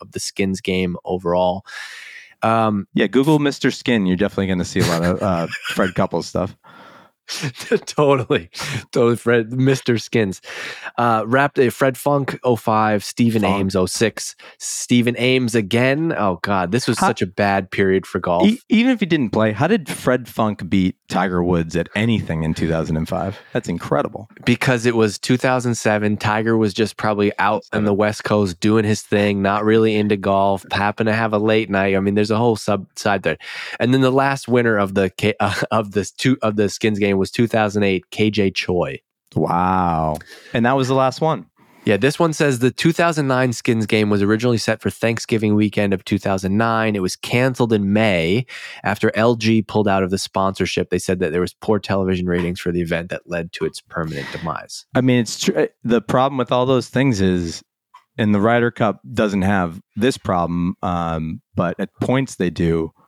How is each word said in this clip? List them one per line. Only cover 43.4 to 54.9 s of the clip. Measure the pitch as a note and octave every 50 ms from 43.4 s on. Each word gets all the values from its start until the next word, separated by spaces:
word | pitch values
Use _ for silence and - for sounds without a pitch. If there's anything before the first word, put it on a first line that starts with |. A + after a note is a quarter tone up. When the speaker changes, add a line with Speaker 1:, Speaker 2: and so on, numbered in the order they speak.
| C3 B2+ A#2
Speaker 1:
skins | - - C3+ A#2 A2+ A2
game | - A#2 G#2+ G#2+ G#2
was | G#2 G2+
originally | G2+ G2+ A2 A2 B2 B2 A#2 G#2
set | - A#2 A2 -
for | - G2+
Thanksgiving | - - - A2+ A#2 - - - A#2+ G#2+ A2 G#2+ G#2
weekend | G#2 G#2 G2+ - G#2+ G#2 G2 G2
of | F2+ -
two | - G#2 F#2+
thousand | - G#2 F#2+ F#2+ G2 F#2+ G2 A2
nine. | A#2 A#2 A2+ A2 A2 A2 G#2
It | G2+
was | F2+ F#2 -
canceled | - - - B2 A#2+ B2+ C3+ A#2+ - B2 A2
in | A2+ G#2 G2+ G2 G#2
May | G#2+ A2+ G#2+ F#2 E2+ D#2+ E2+ G2 B2+ C3 - - - - - - -
after | - F#2+ G#2 - - G#2 -
L | G#2 A2+ A#2+ A#2+
G | A2+ A2 A2+ A2+ A2
pulled | G2 - - G#2+ G2+ G#2
out | F#2+ F#2+
of | F#2+ F2+
the | F#2+ F2+
sponsorship. | - - - G2 F#2+ F#2+ F2 - F#2 E2 - F#2 F2+ -
They | F2+ F#2
said | - - F#2 F2+
that | F#2 D2+
there | D#2+ F2+
was | F#2 F#2+ -
poor | _ - - G#2+ G2
television | - - G2 G2 F#2+ F#2 F#2 F2+ F2+
ratings | F2+ F2 F2 F2 F2 F2+ -
for | - F2+
the | F2 F2
event | E2+ E2 E2+ E2 F2 F2
that | E2 D#2 -
led | - F2 E2+ E2 E2+
to | - - D#2+
its | D#2 - -
permanent | - _ - E2+ D#2+ D#2+ D2 C#2 C#2 -
demise. | - D#2 E2+ D#2+ C2+ - - - - - - _